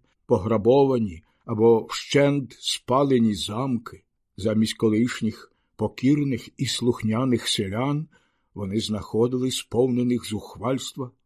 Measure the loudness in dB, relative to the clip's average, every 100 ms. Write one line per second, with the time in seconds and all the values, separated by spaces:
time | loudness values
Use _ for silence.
0 | _ _ 0 0 2 2 4 6 4 2
1 | -2 -6 -18 _ -6 2 6 4 2 -10
2 | 0 2 4 2 -4 -10 -8 -6 0 2
3 | 4 4 4 0 -4 -4 -2 -4 -6 -20
4 | _ _ _ -6 -2 2 0 2 2 2
5 | 0 -2 -6 -6 -16 _ _ -6 -6 0
6 | 0 2 0 -6 -8 -8 -6 -2 -2 -2
7 | -2 0 0 0 0 -4 -4 -4 -2 -4
8 | -6 _ _ _ _ -10 -6 -4 -4 -6
9 | -4 0 0 0 -4 -6 -4 0 2 2
10 | 0 -2 -4 -8 -10 -6 -4 -4 -6 -10
11 | -12 _